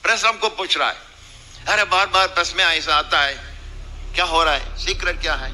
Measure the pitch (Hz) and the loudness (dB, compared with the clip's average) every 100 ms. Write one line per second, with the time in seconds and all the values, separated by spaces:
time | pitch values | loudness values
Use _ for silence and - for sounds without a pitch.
0 | - 226 220 220 214 220 185 151 127 - | 0 2 2 0 -4 -2 -2 0 0 -2
1 | - - - - - - - 208 202 185 | -14 -20 -20 -20 -20 -12 0 2 4 2
2 | 233 190 185 180 175 175 185 160 151 156 | 4 4 2 2 -2 2 2 2 2 0
3 | 147 156 139 139 - - - - - - | 2 2 2 -2 -10 -14 -14 -14 -14 -12
4 | - - 175 165 160 143 - - - 190 | -6 -2 2 4 4 2 -2 -6 -4 -2
5 | 185 165 165 143 135 | -2 -4 -4 -4 -6